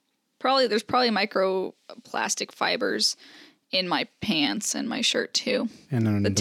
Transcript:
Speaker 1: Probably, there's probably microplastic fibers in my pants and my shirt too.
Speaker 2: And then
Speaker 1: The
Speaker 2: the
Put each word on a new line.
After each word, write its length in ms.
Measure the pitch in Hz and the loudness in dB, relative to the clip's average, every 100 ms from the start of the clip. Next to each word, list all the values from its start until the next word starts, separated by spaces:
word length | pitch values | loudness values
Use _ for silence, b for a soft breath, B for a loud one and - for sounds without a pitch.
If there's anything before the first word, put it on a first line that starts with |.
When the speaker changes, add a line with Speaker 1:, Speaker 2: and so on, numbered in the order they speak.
| _ _ _ _ | _ _ _ _
Speaker 1:
Probably, 260 | 254 269 247 | 2 4 4
there's 160 | 208 | 2
probably 280 | - 247 247 | 0 2 2
microplastic 1400 | 202 208 196 190 190 185 - - - - - 214 - 208 | 2 0 2 2 0 -4 -8 -20 -20 -8 -4 -2 -2 -6
fibers 680 | - 170 175 - 214 - - B B B B _ | -4 -2 0 -2 0 -2 -2 B B B B _
in 160 | 190 180 | -4 -2
my 220 | 147 - - | -2 -4 -8
pants 540 | 208 156 143 214 - | -4 0 0 -2 -4
and 140 | - - | -4 -4
my 140 | - | -2
shirt 320 | - - - | -2 0 -2
too. 340 | - - - 226 B B | -4 -2 -2 -2 B B
Speaker 2:
And 120 | 123 | 0
then 200 | 110 104 | 2 2
Speaker 1:
The 60 | 101 | 2
Speaker 2:
the 40 | 98 | 0